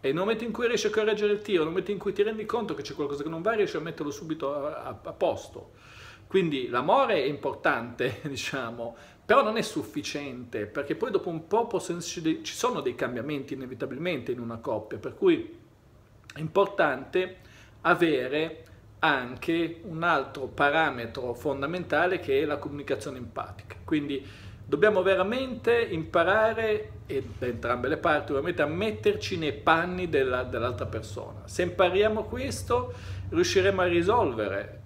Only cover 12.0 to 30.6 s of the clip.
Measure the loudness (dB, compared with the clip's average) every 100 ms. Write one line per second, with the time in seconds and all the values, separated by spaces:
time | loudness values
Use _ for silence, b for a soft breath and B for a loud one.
12 | -6 -4 -2 -2 -4 -2 0 0 -2 -2
13 | -4 -2 -4 -6 -6 -8 -10 -8 -8 -4
14 | -4 -4 -4 -6 -4 -8 -4 -4 -4 -10
15 | -10 2 4 4 0 -12 -20 _ -20 -20
16 | _ -20 -18 -8 0 2 2 4 2 2
17 | -2 -2 -2 -6 B B B B 2 4
18 | 6 4 2 -2 -2 -6 -18 B B 0
19 | 2 2 0 -8 -2 0 0 -4 -10 -2
20 | 2 2 0 -6 -8 2 4 4 2 0
21 | -8 -6 -6 -4 -2 -2 -2 -4 0 2
22 | 2 0 2 2 2 -2 -6 -8 -4 -4
23 | -4 -10 -10 -10 -10 -12 -16 -16 -2 0
24 | 0 -6 B B B B -4 4 6 6
25 | 4 4 2 0 -4 -2 2 2 2 -2
26 | 0 4 4 6 4 2 0 0 -2 -14
27 | -4 -4 -4 -4 -4 -2 -2 0 0 2
28 | 2 2 2 -2 0 0 0 0 -2 0
29 | 0 0 -2 -2 -2 0 4 4 4 -2
30 | 0 2 2 0 -2 -2